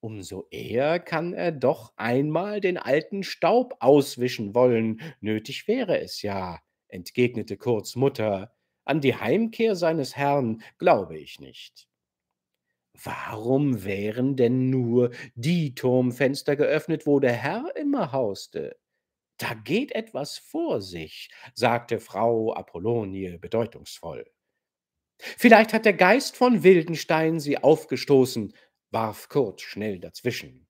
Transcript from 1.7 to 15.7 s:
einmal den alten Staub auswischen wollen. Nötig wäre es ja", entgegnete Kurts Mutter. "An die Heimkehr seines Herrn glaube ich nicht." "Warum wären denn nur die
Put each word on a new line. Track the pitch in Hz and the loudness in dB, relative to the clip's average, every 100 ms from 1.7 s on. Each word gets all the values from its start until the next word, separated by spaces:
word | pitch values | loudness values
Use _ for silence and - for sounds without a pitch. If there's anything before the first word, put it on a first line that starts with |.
| 160 - _ | 0 -6 _
einmal | 110 123 147 160 196 214 | 0 0 2 0 -2 -2
den | 190 180 | -2 -2
alten | - 143 156 196 | 0 0 0 -8
Staub | 185 - 170 226 254 - | -8 -2 2 2 0 0
auswischen | 123 147 135 - 123 123 104 | 6 6 4 -2 -4 -4 -2
wollen. | 110 127 117 113 110 160 - | 4 4 4 0 -4 -10 -10
Nötig | 101 107 110 139 - | -4 -4 -4 -12 -4
wäre | 247 208 156 | -2 0 -2
es | 92 - | -2 -8
ja", | 104 98 90 85 _ _ _ | -6 -6 -8 -10 _ _ _
entgegnete | 92 87 - 120 120 107 98 | -16 -10 0 0 0 -8 -6
Kurts | 123 113 - 120 | -2 -2 -4 -2
Mutter. | 139 135 107 98 101 _ _ _ - | -2 0 -2 -2 -6 _ _ _ -4
"An | 151 | 0
die | 139 113 | 2 0
Heimkehr | 107 170 226 - 226 190 | 0 0 0 -2 -2 2
seines | 170 160 131 - | 0 0 -4 -2
Herrn | 139 143 123 113 - _ | 0 0 0 -4 -10 _
glaube | 175 135 87 78 | 4 4 2 -10
ich | 73 - | -16 -18
nicht." | 67 - - - _ _ _ _ _ _ _ _ _ _ _ _ | -20 -20 -20 -20 _ _ _ _ _ _ _ _ _ _ _ _
"Warum | - - - 107 113 135 147 117 98 | -12 -10 -10 -8 0 2 2 -2 -4
wären | 98 104 110 131 131 | -4 -4 -2 -2 2
denn | 120 127 131 | 2 2 2
nur | 131 120 120 123 123 127 - | 0 2 2 2 -2 -16 -6
die | 123 175 151 | -2 0 -2